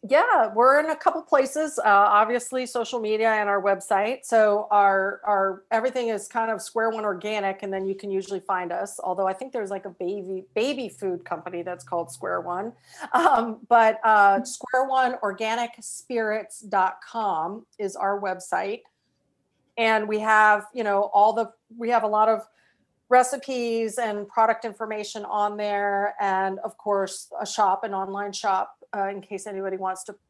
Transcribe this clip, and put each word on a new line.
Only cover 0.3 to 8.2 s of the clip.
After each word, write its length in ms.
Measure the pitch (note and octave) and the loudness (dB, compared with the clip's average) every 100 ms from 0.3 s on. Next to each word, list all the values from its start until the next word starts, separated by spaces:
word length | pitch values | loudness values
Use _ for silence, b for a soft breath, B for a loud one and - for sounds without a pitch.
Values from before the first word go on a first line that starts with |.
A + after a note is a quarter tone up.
| G4 A3 | 4 2
we're 260 | G#3 B3+ C#4+ | 4 6 6
in 80 | D#4 | 2
a 60 | D#4 | 0
couple 240 | - E4 | 0 -2
places, 560 | - C#4+ C4+ D4+ D#4 C#4 | 2 2 2 0 -4 0
uh, 40 | G#3+ | 4
obviously 760 | G3+ G#3 G#3 A3 A#3+ A#3 C4 | 6 6 6 4 0 -2 -6
social 360 | B3+ B3 A3+ B3 | -4 -4 -4 -4
media 320 | A3 G#3+ A3+ | -2 0 2
and 180 | G#3+ G3+ | 2 2
our 100 | G3+ | 2
website. 640 | G3 G3 - G3 G#3 - | 2 0 0 0 0 -4
So 420 | - A3+ G#3+ G#3 G#3+ | 2 4 6 4 2
our, 500 | G#3 G3+ G3 F#3+ G3 | 4 6 4 0 -4
our, 380 | - G3+ G3 F#3+ _ | 0 2 2 -2 _
everything 380 | A3+ B3 B3 A#3 | -2 0 -2 -2
is 180 | G#3 G3+ | -4 -4
kind 240 | A#3+ A3+ | -4 -2
of 120 | G#3+ | -4
Square 280 | - A3+ A3+ | -4 -2 -2
One 140 | A3 | 0
organic, 580 | G#3+ F3+ G#3 G#3+ G3 G3 | -4 -4 -4 -4 -4 -4
and 80 | G3+ | -6
then 160 | F#3+ F#3+ | -6 -4
you 80 | |
can 160 | G3 G3+ | -6 -4
usually 300 | F#3+ | -6